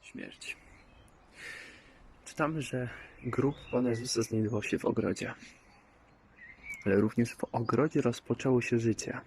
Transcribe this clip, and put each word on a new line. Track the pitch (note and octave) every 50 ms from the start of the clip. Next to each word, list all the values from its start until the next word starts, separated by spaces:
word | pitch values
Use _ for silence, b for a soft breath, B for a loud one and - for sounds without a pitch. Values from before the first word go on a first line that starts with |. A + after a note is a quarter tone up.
| _ -
Śmierć. | - - - - - - - - - - - - - - - - - - - - - - - - B B B B B B B B B B B B B B B B - - -
Czytamy, | - - - D#3+ D3 D#3+ D#3+
że | C3+ - - B2+ B2 A#2 B B B B B B -
grób | B2+ A2+ - B2+ C#3 D3 - - -
Pana | - B2 B2+ B2
Jezusa | A#2 A2 A#2+ B2+ - A#2
znajdował | A2+ - A2 A2 A2 G#2 A#2 G#2+ -
się | - - -
w | -
ogrodzie. | - - A2+ G#2 F#2 G2 - - - - B B B B B B B B B B _ _ _ _ _ - _ _ - - - - - - - - - - - -
Ale | G#2 F#2+
również | G2+ G#2 A2 - - A#2+ A2+ -
w | - -
ogrodzie | - - B2 A#2 A2+ - A#2 C#3 D#3+ - D3
rozpoczęło | C3 A#2+ A#2+ - _ - C#3 - - C3+ B2+ B2
się | A#2+ - A#2+ A#2
życie. | A2+ A#2 G#2 - - - - B2 -